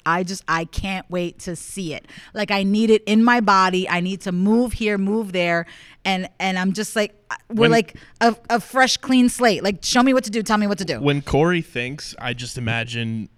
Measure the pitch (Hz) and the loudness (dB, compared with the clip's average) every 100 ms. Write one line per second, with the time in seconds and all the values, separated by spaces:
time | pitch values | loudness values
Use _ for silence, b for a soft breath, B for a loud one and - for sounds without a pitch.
0 | - 170 180 190 - 165 165 - 190 190 | -2 -2 -2 -6 -4 -4 -4 -6 -6 -8
1 | - 180 175 - - 165 - - 175 139 | -8 -6 -6 -8 -12 -12 -12 -10 -8 -10
2 | - B B - 208 202 196 208 220 214 | -14 B B -8 -4 0 0 2 4 4
3 | - 214 233 240 208 196 185 185 185 175 | 4 4 4 4 4 4 4 2 0 -2
4 | 180 190 196 180 196 226 247 - 214 202 | -2 -6 -6 -2 2 2 2 -2 -2 -2
5 | 196 214 208 180 175 170 170 B B B | -2 -2 -4 -2 0 0 -4 B B B
6 | 185 185 185 - 185 185 185 185 208 220 | -4 -4 -4 -6 -4 -2 -2 -2 -4 -2
7 | 208 _ - - - 226 233 233 - - | -4 _ -14 -14 -8 2 4 4 2 -6
8 | B B 233 220 - 233 - 262 254 - | B B 0 0 -2 -4 -2 2 2 2
9 | - 254 247 - 247 170 190 196 - 254 | 2 4 4 4 2 2 -2 -4 0 2
10 | 254 262 214 220 208 214 208 196 170 123 | 4 4 0 -4 0 0 0 -2 -4 -2
11 | 139 143 135 143 165 175 156 123 123 147 | 0 0 0 2 2 0 -4 -8 -8 -10
12 | - - 123 120 123 - 117 117 113 117 | -14 -10 -8 -8 -10 -8 -4 -4 -4 -6
13 | 113 113 104 | -6 -6 -8